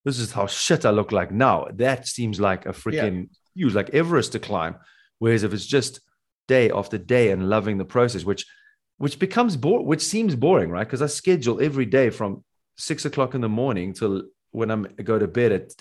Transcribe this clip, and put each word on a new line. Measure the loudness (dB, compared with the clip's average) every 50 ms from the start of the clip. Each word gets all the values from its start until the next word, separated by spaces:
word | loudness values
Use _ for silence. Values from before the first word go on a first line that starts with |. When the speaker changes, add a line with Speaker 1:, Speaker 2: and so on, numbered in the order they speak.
| -6
Speaker 1:
this | -4 -4 -4
is | -4 -4 -2
how | -2 -2
shit | -2 -2 -4 2 2 2 4 4
I | 4
look | 4 4 2 2 0
like | 0 0 0 2
now," | 4 4 4 4 2 0 -4 -4
that | -2 0 0 0 -2 -4
seems | -10 -8 -4 -4 -4 -2 0
like | 0 0 0 -2 -4
a | -10
Speaker 2:
Yeah. | -12
Speaker 1:
freaking | -8 -6 -6 -4 -2 -2 -2 -2 -4 -8 -10 _ _ _ _ -8
huge, | -2 -2 0 0
like, | 0 -2 0
Everest | 0 0 2 2 2 0 0 0 -6
to | -8
climb. | -6 -4 -4 -4 -4 -4 -6 -10 _ _ _ _ _ _ _ -2
Whereas | 2 2 2 2 2
if | -2 -4
it's | -4 -6
just | 0 0 0 0 0 -8 -14 _ _ _ _ _ _ _ _ _ 2
day | 4 4 4 4
after | 2 0 -4 -4 -8 -8
day | -2 0 2 4 4 4
and | 2 0 0 0
loving | 0 0 0 0 -4 -4
the | -4
process, | -2 0 2 2 2 0 -4 -4
which, | -4 -4 -4 -6 -16 -18 _ _ _ _ _ _ _ _ -6
which | -6 -4 -2 -2
becomes | -2 -2 2 2 2 2 0
bo-, | 0 2 2 2 2 2
which | 0 -2 0 -2
seems | -2 -2 0 0 0 0
boring, | 2 2 4 4 4 2 0
right? | -2 -4 -4 -4
'Cause | -2 -4 -2
I |
schedule | -2 -4 -2 2 2 2 2 2 0 0 2
every | 0 0 0 0 -2
day | 2 4 4 4 4
from | 0 -2 -6 -6 -6 -8 _ _ _ _ _ _ _
six | -12 -8 -8 -6 -6 -6
o'clock | -6 -2 -2 -2 -2 -2
in | -4
the | -2 -2
morning | -2 -2 -2 -2 -2 -4 -4 -6 -6
till | -4 -2 -2 -2 -2 -6 -10 _ _ _ _
when | -6 -4 -2 -2
I'm, | -2 -4 -4 -6 -10 -10
I | -4
go | 0 0 0
to | 0 0
bed | 0 2 2 2 2
at, | 0 -4 -8 -20 _